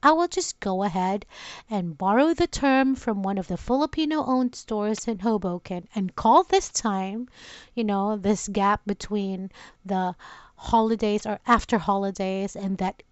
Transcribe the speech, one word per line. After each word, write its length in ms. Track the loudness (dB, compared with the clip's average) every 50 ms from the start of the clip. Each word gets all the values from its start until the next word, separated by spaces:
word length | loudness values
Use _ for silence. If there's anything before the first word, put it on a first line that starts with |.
| 6
I 80 | 6 6
will 160 | 6 4 0
just 320 | 0 -4 -4 -4 -8 _
go 240 | -4 -2 -2 0 0
ahead 420 | 0 0 0 2 2 0 -2 -4 _ -20 -18 -16 -16 -16 -18 -12 _
and 300 | -4 -2 -2 -2 -4 -2
borrow 340 | 0 2 4 4 4 4 4
the 140 | 2 0
term 480 | -2 -2 0 2 4 4 4 4 2 0
from 300 | -2 -2 -4 -4 -2 -2
one 140 | -2 -2 -4
of 100 | -4 -4
the 80 | -6
Filipino-owned 1000 | -6 -2 -2 0 0 0 -2 0 -2 -2 0 0 -2 0 0 0 0 0 0 -4
stores 540 | -8 -10 -6 -4 -2 0 -2 -2 -2 -4 -6
in 100 | -6 -2
Hoboken 720 | 0 0 0 0 0 -2 -4 -4 _ -8 -10 -10 -10 -8 -6
and 180 | -4 -4 -4 -6
call 300 | 0 4 6 6 6 6
this 240 | _ 2 0 0 0
time, 600 | -8 -4 -2 -2 -2 -2 -4 -4 -6 -8 -10 -12 _ -20 -20 -20 -20 -20 -20 -12 _
you 80 | -4 -2
know, 340 | 0 0 0 0 0 -2
this 300 | 0 0 0 0 0 -2
gap 360 | -4 -2 2 2 2 2 2 _
between 640 | -6 -6 _ -6 -4 -4 -2 -2 -2 -4 -6 -8 -10 -12 -16 -20 -20 -20 _ _
the 300 | -4 -2 0 0 -2 -4 _ -14 -20 -20 -20 -20 -20 _ _
holidays 680 | -6 0 2 2 4 4 2 0 0 0 0 0 -2
or 120 | -4 -8 -6 _
after 300 | 2 2 2 4 2 0
holidays 800 | 0 2 2 0 0 0 -2 -4 -4 -4 -2 -2 -2 -4 -6 -6
and 220 | -6 -4 -4 -2 -2
that 240 | -2 -4 -4 _ -20 _